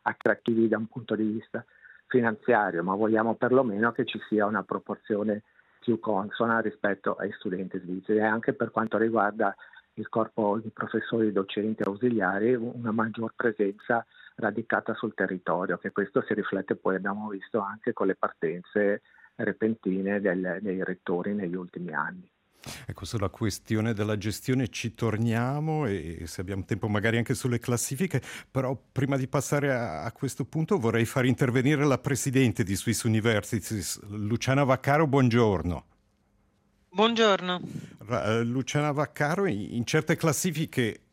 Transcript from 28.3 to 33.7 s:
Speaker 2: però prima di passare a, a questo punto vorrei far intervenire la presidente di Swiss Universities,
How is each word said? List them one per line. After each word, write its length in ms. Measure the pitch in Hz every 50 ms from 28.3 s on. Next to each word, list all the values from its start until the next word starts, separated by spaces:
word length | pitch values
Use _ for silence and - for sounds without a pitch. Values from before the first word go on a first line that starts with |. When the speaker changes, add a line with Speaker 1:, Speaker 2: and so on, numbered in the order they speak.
| - - - _
Speaker 2:
però 260 | _ 135 127 123 135 - _ _
prima 260 | _ - 139 131 139
di 100 | 135 131
passare 440 | 131 - 147 127 - 151 143 143 139
a, 320 | 131 120 120 101 78 76 78
a 80 | 120
questo 340 | - - - 127 - - 127
punto 340 | - - 160 160 - 214 175
vorrei 260 | 110 117 107 113 113
far 200 | - - 139 123
intervenire 600 | 131 123 - 143 123 117 135 120 139 156 135 143
la 140 | 147 131 -
presidente 640 | - 139 143 - - 139 120 131 135 117 101 - 113
di 120 | 87 98
Swiss 280 | 90 - 120 110 - -
Universities, 1000 | 117 110 110 104 117 110 101 - - - 107 - -